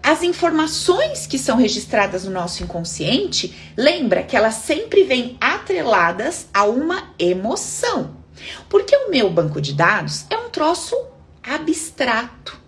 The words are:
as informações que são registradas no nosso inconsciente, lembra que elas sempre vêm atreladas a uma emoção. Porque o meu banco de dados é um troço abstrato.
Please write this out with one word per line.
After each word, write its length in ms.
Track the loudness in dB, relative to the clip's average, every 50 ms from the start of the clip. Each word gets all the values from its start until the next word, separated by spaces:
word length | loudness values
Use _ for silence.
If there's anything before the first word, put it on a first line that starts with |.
| 4
as 160 | 2 2 2
informações 1040 | 2 -2 0 2 0 2 2 2 0 0 -2 -2 2 2 2 2 2 0 -2 -8 -8
que 140 | -6 -6 -2
são 160 | 0 2 4
registradas 680 | 4 4 4 2 -4 -6 -2 0 2 2 2 -2 -6 -6
no 60 | -4
nosso 300 | -6 -4 -4 -6 -6 -8
inconsciente, 920 | -8 -8 -6 -6 -6 -6 -6 -4 -2 0 0 0 0 -2 -2 -4 -4 -6 -10 -14 -20 -10 -4
lembra 440 | 2 4 4 4 4 0 2 2 0
que 140 | 0 0 2
elas 200 | 2 2 2 0
sempre 500 | -2 -2 -2 -2 -2 -2 4 6 6 6
vêm 320 | 6 4 0 0 -4 -6 -2
atreladas 1080 | 0 0 0 -2 -2 -4 -2 -2 2 2 4 4 4 2 0 -2 -4 -6 -6 -8 -14 -2 0
a 120 | 2 2
uma 480 | 4 2 0 0 -2 -4 -4 -6 -12 -6
emoção. 1000 | -2 0 0 0 0 -2 -4 -4 -4 -6 -8 -6 -2 -2 -2 -2 -2 -4 -6 -12 -18 -20 _ -20 -20 -16 -16 -16 -16 -8
Porque 260 | 2 2 2 4 6 2
o 160 | 2 4 2
meu 200 | 2 2 2 4
banco 320 | 2 2 0 0 -2 -4
de 100 | -4 -4
dados 540 | 0 2 4 4 4 2 -2 -6 -8 -10 -6 -4
é 60 | -4
um 140 | -4 -4 -6
troço 440 | -4 0 0 0 0 0 -2 -4 -4 -4 -4 -8 -16 -20 -20 _ -20 -18
abstrato. 1160 | -8 -6 -6 -4 -2 -2 -2 -2 -4 -10 -4 -2 0 0 0 -2 -4 -6 -14 -18 -18 -18 -18 -18 _